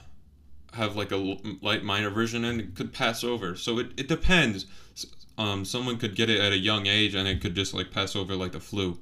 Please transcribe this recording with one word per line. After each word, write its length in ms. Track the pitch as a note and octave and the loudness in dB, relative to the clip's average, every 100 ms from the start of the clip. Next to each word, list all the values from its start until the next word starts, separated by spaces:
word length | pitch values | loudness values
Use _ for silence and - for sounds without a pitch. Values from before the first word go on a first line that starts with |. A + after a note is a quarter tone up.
| - - - - - - - | -14 -18 -20 -20 -18 -16 -10
have, 220 | A#2 G#2+ G2+ | -2 -2 -2
like, 140 | G2+ | -2
a 60 | G2 | 0
l-, 240 | F#2+ G2 G#2+ F#2+ | 0 -4 -6 -4
light 200 | G#2 G#2+ | -2 0
minor 280 | G2+ G2 G#2 | 0 0 0
version, 340 | G#2 A#2 A#2 | 0 0 0
and 160 | A#2 A#2 | -2 -2
it 140 | G2 | -4
could 180 | F#2+ A#2 | -6 -6
pass 320 | - B2 A#2 | 0 0 0
over. 320 | A#2+ A#2+ F#2 F2+ | -2 -2 -4 -4
So 220 | - A#2 | -2 -2
it, 140 | B2+ - | -2 -4
it 100 | C#3 | -2
depends. 600 | D#3+ - F3+ B2+ G2 - - - | 4 6 8 6 2 -6 -14 -16
S-, 120 | - - - - - | -14 -12 -12 -12 -4
um, 260 | G#2 G2 | -2 -2
someone 320 | G2 B2 B2+ A#2+ | -2 -2 -2 -2
could 180 | A2+ | -2
get 140 | G2 A2+ | 2 4
it 120 | G#2 | 6
at 120 | G2+ | 4
a 60 | G2 | 4
young 280 | G2 G#2+ G2 | 2 2 4
age, 280 | G#2 G#2 | 4 4
and 120 | F#2+ G2 | 2 2
it 140 | F#2+ | 0
could 140 | G2+ | 0
just, 180 | F2+ F#2 | 0 -2
like, 180 | F#2+ F#2+ | -2 -4
pass 240 | - G2 | -2 -2
over 220 | G2+ F#2 F#2+ | -2 -2 -2
like 160 | F2+ | -2
the 80 | - | -6
flu, 380 | - G2+ F#2 F2 | -4 0 0 -2